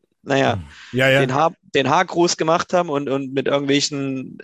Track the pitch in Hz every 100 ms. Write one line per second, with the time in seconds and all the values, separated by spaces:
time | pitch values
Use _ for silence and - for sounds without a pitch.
0 | _ _ - 139 131 101 76 - - 123
1 | 131 135 127 135 165 - _ 139 131 165
2 | 180 175 175 - 160 170 - 180 175 143
3 | 139 139 135 135 - 143 139 143 139 139
4 | 135 131 - -